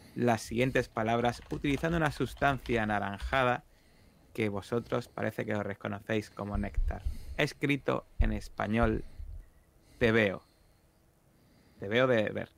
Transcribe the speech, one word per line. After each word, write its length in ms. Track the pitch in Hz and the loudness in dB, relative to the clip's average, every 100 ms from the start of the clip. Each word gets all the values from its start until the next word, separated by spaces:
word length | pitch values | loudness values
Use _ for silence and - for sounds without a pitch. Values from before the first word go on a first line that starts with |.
| - - | -12 0
las 260 | 120 113 | 2 2
siguientes 460 | - 113 131 127 120 | 0 0 2 2 0
palabras 540 | 120 110 117 120 - - | -2 0 2 2 -2 -6
utilizando 480 | 147 147 135 165 170 | -4 -2 0 0 0
una 140 | 151 | 0
sustancia 720 | - 127 - 143 131 - 117 | 0 -4 0 0 0 -2 -2
anaranjada 800 | 107 104 98 98 - 135 123 123 - _ _ - - - - | 0 -2 -2 -6 -2 2 2 0 -4 _ _ -20 -20 -20 -10
que 140 | - 107 | -4 -2
vosotros 580 | 101 - 120 - 123 - | -4 -4 -4 -2 -4 -4
parece 400 | - 110 - 113 | -6 -4 -4 -4
que 80 | |
os 100 | 107 | -2
reconocéis 640 | 101 101 107 104 - 110 - | -4 -6 -6 -6 -2 -2 -2
como 300 | - 101 101 | -6 -4 -2
néctar. 440 | 101 - - 98 - - - - | -2 0 0 -2 -6 -6 -6 -2
Ha 60 | |
escrito 600 | 147 - 139 143 - 127 - - | -2 0 -2 0 0 -2 -2 2
en 140 | 113 | 2
español, 720 | 107 - - 104 113 113 110 - - - - - - _ _ _ - | 0 -6 -4 0 2 4 2 -4 -12 -14 -14 -16 -20 _ _ _ 2
"Te 120 | 117 | 4
veo". 320 | 113 101 90 - _ _ _ _ _ _ _ _ _ _ _ _ - | 6 4 0 -12 _ _ _ _ _ _ _ _ _ _ _ _ -12
Te 80 | 101 | 0
veo 220 | 117 131 | 4 4
de 220 | 117 104 | 4 2
ver, 200 | 101 - | -2 -8